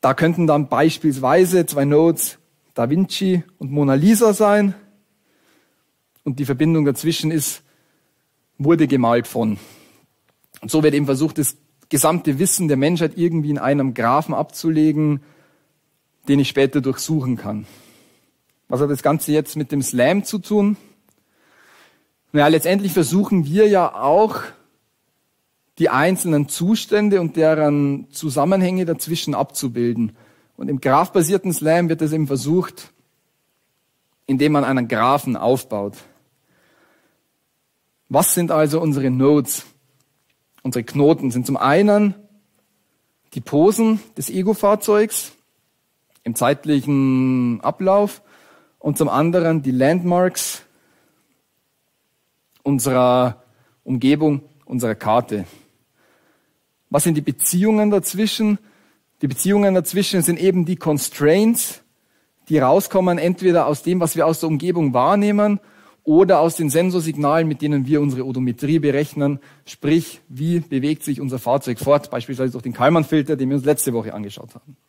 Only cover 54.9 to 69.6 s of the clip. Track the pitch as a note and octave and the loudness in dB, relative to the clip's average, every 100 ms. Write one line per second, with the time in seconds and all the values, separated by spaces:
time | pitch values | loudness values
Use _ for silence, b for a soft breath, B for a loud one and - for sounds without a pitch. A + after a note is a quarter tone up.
54.9 | G#2 G#2+ A2+ A#2 G#2 F2 b b b _ | -4 0 0 0 -8 -8 b b b _
55.9 | _ _ _ _ _ _ _ _ _ _ | _ _ _ _ _ _ _ _ _ _
56.9 | C#3+ E3+ D3+ D3 C3+ - F3+ G#3 G#3+ G#3+ | -2 0 -2 -4 -4 -2 0 2 2 2
57.9 | G3+ - F#3 G#3+ - G#3+ G3+ b b b | 0 -2 -4 -4 0 -2 -2 b b b
58.9 | b b _ C#3+ C3 F3+ G3+ G3+ F#3 E3 | b b _ -6 -2 0 2 2 2 0
59.9 | F3+ G3 F#3+ F3 E3 F#3 F3+ E3 F3+ - | -4 -2 0 0 0 0 2 -2 -2 -2
60.9 | D3 - - D3 F#3 A3 A#3 - - _ | -2 -4 0 2 4 2 0 -4 -10 _
61.9 | _ _ _ _ _ _ D#3 B2+ E3 F#3+ | _ _ _ _ _ _ 2 4 2 2
62.9 | G3 F#3 F3 E3 F3+ F#3 E3+ C3+ D3 - | 0 0 0 -2 0 2 2 2 -2 -2
63.9 | F3+ E3 E3 D#3+ D#3+ E3 D3+ F3 F3 D3 | 0 0 0 0 0 -2 -2 -2 0 0
64.9 | B2 C3+ G3+ G#3 G#3 G#3 G3+ b b b | 2 2 2 2 2 0 0 b b b
65.9 | b - D#3 F#3+ E3+ E3 D#3+ D#3 D3 F3+ | b 2 4 6 4 2 0 -2 0 0
66.9 | F3+ D#3+ D3 D3 D#3 E3 D3 D3 D3 C3 | 0 -4 -2 0 2 0 -2 -2 -2 0
67.9 | D3+ D3 B2+ C3 B2+ B2+ A#2+ D3 D#3+ D3 | 0 0 -2 -6 -4 -4 -4 -2 0 2
68.9 | C#3 D3+ - C#3+ C#3 b b | 0 -2 -2 -2 -4 b b